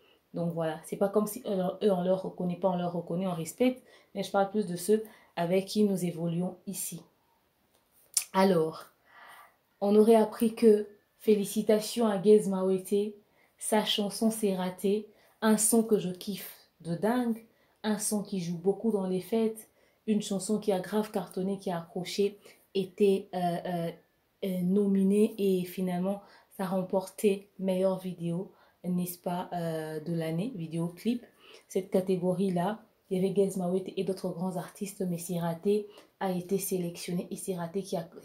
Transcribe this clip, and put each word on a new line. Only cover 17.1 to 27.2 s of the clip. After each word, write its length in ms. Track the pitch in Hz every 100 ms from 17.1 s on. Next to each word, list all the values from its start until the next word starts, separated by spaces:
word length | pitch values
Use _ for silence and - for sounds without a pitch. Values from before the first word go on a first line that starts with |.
| 247 233 220 - _ _ _
un 160 | 214 208
son 240 | - 208
qui 180 | 180 190
joue 180 | 170 170
beaucoup 320 | 185 196 226
dans 160 | 202 185
les 140 | 185
fêtes, 480 | - 226 220 220 - _ _ _ -
une 160 | 208
chanson 360 | - 190 202 208
qui 140 | 208
a 80 | 185
grave 300 | 180 214 208
cartonné, 460 | 196 175 190 185 196
qui 120 | 196
a 80 | 170
accroché, 600 | 170 180 170 - 202 208 - - _
était, 540 | 190 185 - 202 196 -
euh, 40 | 180 175 170 180
euh, 240 | 170 170 - _ _ _ _
euh, 160 | 196 180
nominée 720 | 180 202 196 196 190 208 220 -
et 260 | 196 185
finalement 580 | 180 - 185 175 185 202 - - _ -
ça 80 |
a 20 | 185
remporté 800 | 190 185 196 190 -